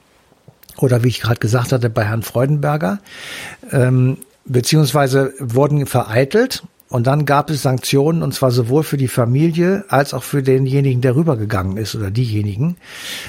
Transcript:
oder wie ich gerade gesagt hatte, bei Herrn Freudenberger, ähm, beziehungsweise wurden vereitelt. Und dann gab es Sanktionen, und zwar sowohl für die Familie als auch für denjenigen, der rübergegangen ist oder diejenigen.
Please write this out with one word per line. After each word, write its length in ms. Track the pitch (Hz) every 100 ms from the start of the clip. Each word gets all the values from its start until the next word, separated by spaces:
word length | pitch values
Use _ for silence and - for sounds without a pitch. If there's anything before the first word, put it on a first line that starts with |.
| _ _ _ _ - _ - -
oder 260 | 135 120
wie 40 | 123
ich 140 | -
gerade 180 | 110 120
gesagt 320 | 110 120 123
hatte, 180 | 131 120
bei 140 | 113
Herrn 200 | 104 113
Freudenberger, 760 | 104 120 131 151 147 151 180 202 - - - - - - 247
ähm, 460 | 151 127 127 127 135 - _
beziehungsweise 880 | - 127 117 156 143 147 139 135 135 -
wurden 460 | 127 113 127 147 135
vereitelt. 800 | 135 - 110 135 214 262 - - _ -
Und 160 | 123 120
dann 200 | 147 143
gab 240 | 143 147
es 140 | 147
Sanktionen, 600 | 135 127 - 139 147 165
und 100 | 147
zwar 160 | - 131
sowohl 320 | 123 117 143
für 140 | 156 143
die 140 | 127
Familie 720 | - 117 131 165 165 175 196 -
als 240 | 135 143
auch 100 | 131
für 180 | - 143
denjenigen, 600 | 131 131 135 139 139 123
der 160 | 131 123
rübergegangen 580 | 165 117 104 95 95 95
ist 200 | 107 113
oder 160 | 98
diejenigen. 680 | 110 123 107 104 98 160 175 - - - -